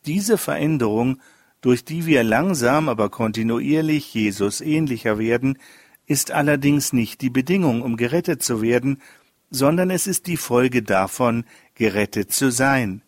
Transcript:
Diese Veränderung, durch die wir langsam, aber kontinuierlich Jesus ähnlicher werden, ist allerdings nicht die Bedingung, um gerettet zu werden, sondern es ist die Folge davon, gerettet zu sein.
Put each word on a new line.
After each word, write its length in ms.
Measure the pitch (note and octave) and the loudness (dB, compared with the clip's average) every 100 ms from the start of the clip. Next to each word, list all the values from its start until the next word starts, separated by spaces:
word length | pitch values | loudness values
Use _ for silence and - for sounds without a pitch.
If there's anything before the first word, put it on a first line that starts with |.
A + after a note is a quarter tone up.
Diese 320 | - F3+ G3+ G#3+ | -2 -2 2 0
Veränderung, 840 | - D#2+ D3+ D#3 A2+ G#2+ B2 C3 - _ _ _ | 0 -2 0 0 0 2 0 -2 -10 _ _ _
durch 220 | B2+ B2 | 2 2
die 220 | - D#3+ E3 | 0 -6 2
wir 160 | C#3+ | 2
langsam, 640 | A2+ A2+ F3 D#3+ A#2+ D3 D#3 | 4 2 2 0 2 2 0
aber 200 | A2 G#2 | 0 -2
kontinuierlich 1040 | - A2+ G#2+ A2+ A#2 C3+ D3+ D#3 D3+ - | 0 -4 -2 -2 -2 0 0 0 -2 -2
Jesus 480 | A2+ G#2 F#2+ G2+ - | -2 -2 0 -4 -2
ähnlicher 580 | D#3 D#3 D3+ A#2 A2+ G#2+ | -2 -2 0 -2 -2 -2
werden, 400 | A2+ A#2+ B2+ C3+ - - _ _ _ | 0 0 0 -4 -12 -20 _ _ _
ist 240 | C#3+ - | -2 -2
allerdings 640 | D#3+ D3 D3 C#3+ D3 - | 0 0 2 2 0 0
nicht 300 | B2+ A2 - | -2 -2 -4
die 80 | B2+ | -2
Bedingung, 520 | B2+ C3 F#3+ E3 A#2 | -2 0 0 2 0
um 140 | B2+ A#2 | -2 -2
gerettet 460 | A#2+ E3 F3 C#3+ | 0 0 -2 -4
zu 180 | - A2+ | -2 -2
werden, 400 | A2+ A#2+ C3 C#3 - - _ _ _ | 2 2 0 -4 -8 -20 _ _ _
sondern 400 | C3 C#3 E3+ F#3 | 0 2 2 0
es 160 | F3+ G3+ | -2 -2
ist 200 | F3+ - | -4 -4
die 100 | E3 | -6
Folge 460 | - B2 B2+ B2 | 0 2 2 0
davon, 640 | A2 F#2+ F#2+ - B2 A2+ A#2 - _ | 0 0 0 0 0 0 -6 -18 _
gerettet 580 | _ A2 G2 - - G3 | _ 0 2 -2 -2 -4
zu 200 | - C3+ | 0 0
sein. 500 | A#2+ C3+ C3+ A2 G2+ | 2 2 2 0 -6